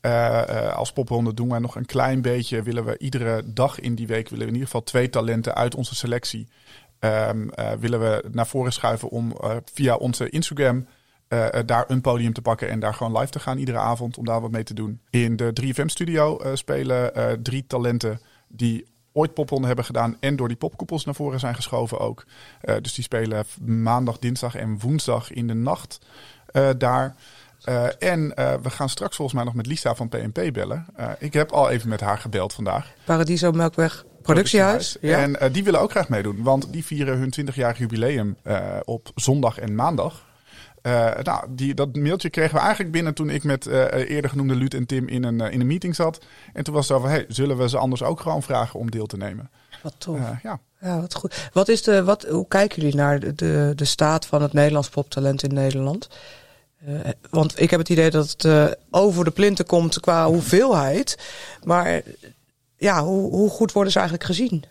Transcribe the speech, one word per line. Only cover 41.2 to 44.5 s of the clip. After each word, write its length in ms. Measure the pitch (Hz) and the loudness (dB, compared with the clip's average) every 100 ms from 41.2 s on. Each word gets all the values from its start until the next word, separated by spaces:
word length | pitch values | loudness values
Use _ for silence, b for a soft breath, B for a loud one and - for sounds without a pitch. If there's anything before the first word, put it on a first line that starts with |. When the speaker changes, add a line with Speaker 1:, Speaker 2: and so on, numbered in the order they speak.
Speaker 1:
nou, 240 | 127 - - | -4 -4 -4
die, 240 | 127 135 | -4 -2
dat 220 | 139 143 131 | 0 -2 0
mailtje 340 | 147 185 139 | 0 0 -2
kregen 240 | - 160 | 0 2
we 60 | 151 | 4
eigenlijk 320 | 196 220 180 | 2 0 0
binnen 220 | 165 165 | 0 -2
toen 160 | 147 151 | -2 -2
ik 140 | 147 | -2
met, 220 | 147 135 - | 0 -2 0
eh, 440 | 131 131 127 127 | 2 2 2 0
eerder 200 | 147 139 | -2 -2
genoemde 240 | 139 135 | 0 0